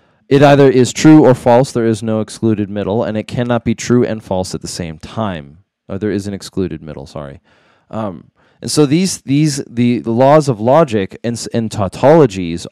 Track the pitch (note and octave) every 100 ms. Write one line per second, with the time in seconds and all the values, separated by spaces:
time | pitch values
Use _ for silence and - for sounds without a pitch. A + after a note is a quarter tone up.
0 | _ _ - C#3 C#3+ C#3+ C#3 B2+ A#2+ -
1 | D#3 D#3 B2+ B2 B2 A#2+ C3+ B2 A2+ G#2+
2 | A2+ A2 G#2 - A2+ G#2 G2 G#2 F#2 A2
3 | G#2 G#2+ - B2+ B2 A#2 A#2+ A2 - B2
4 | - A2 - F#2 F#2 - - - E2 D#2
5 | - A2+ G#2 E2 C#2 E2+ _ _ - F#2
6 | G#2 G2 G2+ F#2+ - G2 F2 D#2+ D#2 C#2+
7 | C#2 D#2 C#2+ - _ _ _ _ _ A2
8 | G#2 D2+ - _ _ _ - D3+ C#3 E3
9 | F#3 - - C#3 D#3 C#3 - A#2 A#2+ A#2
10 | F#2 A2+ C3+ D#3 C#3+ G#2 A#2 D3+ D3 A2
11 | F#2+ - A#2+ A#2 - A#2 A2 - F#2 -
12 | C#3+ E3 B2+ F#2+ E2+ E2 -